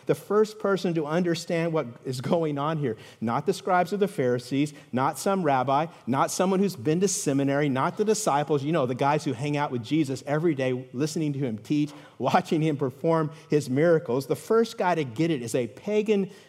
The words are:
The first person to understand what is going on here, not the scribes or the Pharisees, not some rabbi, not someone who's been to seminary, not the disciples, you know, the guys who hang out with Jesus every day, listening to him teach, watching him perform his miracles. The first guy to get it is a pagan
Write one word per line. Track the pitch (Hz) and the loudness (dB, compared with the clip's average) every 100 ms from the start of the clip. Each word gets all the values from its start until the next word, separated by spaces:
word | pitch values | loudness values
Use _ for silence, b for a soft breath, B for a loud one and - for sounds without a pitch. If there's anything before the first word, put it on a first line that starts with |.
| - | -2
The | |
first | 151 - 208 214 - | -2 2 2 2 0
person | 196 190 190 | 0 0 0
to | 165 | -2
understand | 147 165 175 165 - 170 165 | 0 0 0 -2 -2 -2 0
what | 160 120 - 139 | -2 -4 -8 -8
is | 127 | -4
going | 123 175 160 143 | 0 0 0 -2
on | 147 160 | -2 0
here, | 135 107 B B | -2 -4 B B
not | 113 123 | -2 -2
the | 196 | -2
scribes | 185 - 180 175 | -4 2 2 2
or | 202 | 0
the | 196 | -2
Pharisees, | - 123 120 - 139 151 - B | 0 0 0 0 0 0 -4 B
not | 123 143 156 | 0 0 0
some | 196 196 | -2 0
rabbi, | 156 131 127 139 165 B - | 2 2 2 0 0 B -2
not | 135 160 | 0 0
someone | - 185 190 | 2 2 4
who's | 196 | 2
been | - 123 170 | 0 0 2
to | 190 | 0
seminary, | - 151 139 139 139 147 | 0 0 0 2 2 2
not | 131 160 175 | 2 0 0
the | |
disciples, | 208 208 170 139 147 147 | 0 0 2 0 2 0
you | 143 | 0
know, | 165 127 | 0 0
the | |
guys | 123 139 151 | 2 2 2
who | 147 | 0
hang | 113 147 147 | -4 -2 -2
out | 147 | -2
with | 123 | -4
Jesus | 110 156 135 127 143 | -2 0 0 -2 -2
every | 151 170 | 0 0
day, | 135 131 127 131 | 0 0 -2 -6
listening | 180 156 170 151 | -4 -4 -2 -4
to | 135 | -2
him | 135 107 | -4 -4
teach, | - 147 147 - B B | -2 0 0 -4 B B
watching | 127 185 180 165 | 2 2 2 0
him | 156 139 | 0 0
perform | 135 - 165 160 151 B B | -4 -2 0 0 0 B B
his | 151 127 | 0 0
miracles. | 131 170 160 160 127 135 | 2 4 4 2 -4 -2
The | |
first | 143 - 226 226 - | -6 0 2 2 0
guy | 196 | 0
to | 160 | 0
get | 135 113 165 | -2 -2 0
it | 143 | 0
is | 117 | -2
a | 135 120 | -2 -2
pagan | - - 214 214 202 190 B | -6 -2 0 2 0 0 B